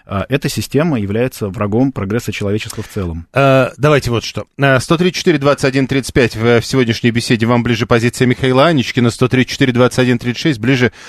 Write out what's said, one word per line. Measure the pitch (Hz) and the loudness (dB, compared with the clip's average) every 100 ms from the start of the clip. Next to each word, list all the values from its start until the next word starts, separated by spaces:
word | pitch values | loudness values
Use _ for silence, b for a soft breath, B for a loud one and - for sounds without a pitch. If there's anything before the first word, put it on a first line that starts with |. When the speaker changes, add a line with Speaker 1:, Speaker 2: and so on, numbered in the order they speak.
| - | -10
Speaker 1:
а, | 95 - | -8 -4
эта | 139 139 | -4 -4
система | 113 - 135 170 127 | -6 -2 0 0 -2
является | 98 110 127 - 104 | -2 -2 -2 -4 -8
врагом | 107 104 110 135 | -4 -2 0 0
прогресса | 117 98 117 - | -2 -4 -4 -6
человечества | - 101 107 - - | -6 -4 -4 -6 -12
в | 104 | -10
целом. | 104 87 82 85 | -8 -6 -8 -6
Speaker 2:
Э, | 131 139 135 123 - | 0 2 2 0 0
давайте | 147 143 120 | 2 2 0
вот | 113 | -4
что. | - - - - | -4 -10 -10 -2
Э, | 139 131 | 2 2
сто | - 165 | 0 0
три | 180 | 0
четыре | - 185 147 | 0 0 2
двадцать | 143 135 139 | 2 2 0
один | 135 131 | 0 0
тридцать | 135 - | -2 -2
пять | 143 117 | 0 0
в, | 110 120 117 | 0 2 2
в | |
сегодняшней | - 131 117 110 120 | 2 0 0 0 0
беседе. | 113 - 117 113 | 0 0 0 2
Вам | 120 | 2
ближе | 117 110 110 | 2 0 2
позиция | 120 117 - 127 | 2 2 0 0
Михаила | 123 131 131 165 | 2 2 2 4
Аничкина. | 151 - 131 120 | 2 0 0 0
Сто | - 131 | 0 0
три | 131 | 2
четыре | 123 - 131 | 0 0 0
двадцать | 120 123 - | 4 2 2
один | 127 123 | 0 0
тридцать | 123 117 | -2 -2
шесть. | 165 113 | -2 -2
Ближе | 113 135 123 B | 0 2 0 B